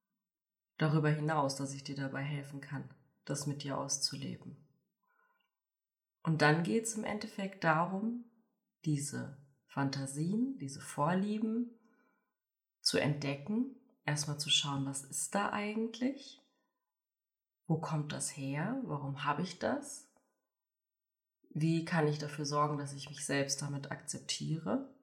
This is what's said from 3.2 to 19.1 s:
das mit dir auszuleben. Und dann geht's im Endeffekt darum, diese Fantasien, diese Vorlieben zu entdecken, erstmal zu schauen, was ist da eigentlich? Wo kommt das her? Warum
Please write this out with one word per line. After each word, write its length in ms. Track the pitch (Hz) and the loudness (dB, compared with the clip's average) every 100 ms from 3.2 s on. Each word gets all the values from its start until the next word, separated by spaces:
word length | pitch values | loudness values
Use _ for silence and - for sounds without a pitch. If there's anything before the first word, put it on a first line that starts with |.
das 220 | - 143 147 | -6 -2 -2
mit 160 | 143 | -4
dir 160 | 139 135 | -2 -4
auszuleben. 800 | 135 - - 135 127 117 - - - _ _ _ _ _ _ _ _ _ _ _ _ _ _ _ | -2 0 -2 -2 -6 -8 -10 -16 -20 _ _ _ _ _ _ _ _ _ _ _ _ _ _ _
Und 200 | 170 151 | 0 6
dann 200 | 151 160 | 8 6
geht's 320 | 175 220 220 | 4 2 0
im 100 | 214 | -2
Endeffekt 600 | - 208 214 - 196 - | -2 -4 -6 -6 -6 0
darum, 600 | 165 156 180 190 220 240 - _ _ _ _ _ | 4 4 4 0 -2 -2 -8 _ _ _ _ _
diese 540 | 156 143 - - - - - _ _ | 0 0 0 -6 -6 -10 -20 _ _
Fantasien, 920 | - 139 139 135 143 170 214 262 262 | -2 0 0 -4 -2 0 2 0 -2
diese 220 | 139 - | -8 -8
Vorlieben 880 | - - 147 185 208 214 220 226 240 - _ _ _ _ _ _ _ _ _ _ | -8 0 2 4 2 0 0 0 -2 -6 _ _ _ _ _ _ _ _ _ _
zu 180 | - 90 | 0 2
entdecken, 760 | 139 147 143 143 196 214 269 - - _ | 2 2 -2 -4 -2 -2 -2 -6 -20 _
erstmal 340 | - 147 - 147 | -4 -2 -2 -4
zu 120 | 147 | 2
schauen, 340 | - 147 139 | 2 2 0
was 200 | 139 135 | -2 -4
ist 300 | - - - | -6 -4 -2
da 180 | 202 202 | 0 0
eigentlich? 880 | 208 208 214 226 - 254 - - - _ _ _ _ _ _ _ _ _ _ _ _ - | 0 -2 -2 -2 0 -2 -2 -8 -20 _ _ _ _ _ _ _ _ _ _ _ _ 0
Wo 120 | 160 | 0
kommt 340 | - 156 147 | 2 -2 -2
das 240 | 135 - - | -4 -4 -4
her? 440 | 135 143 185 269 | -4 -2 0 -2
Warum 400 | 214 143 139 | -2 -4 -4